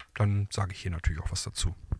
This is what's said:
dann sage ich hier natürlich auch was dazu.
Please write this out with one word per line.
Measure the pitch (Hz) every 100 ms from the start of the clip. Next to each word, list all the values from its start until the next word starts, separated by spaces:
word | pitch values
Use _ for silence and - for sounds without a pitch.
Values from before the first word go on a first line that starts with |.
| -
dann | - 104 101 101
sage | - 95
ich | 92
hier | 92
natürlich | 82 - 78
auch | -
was | 90
dazu. | - - - - -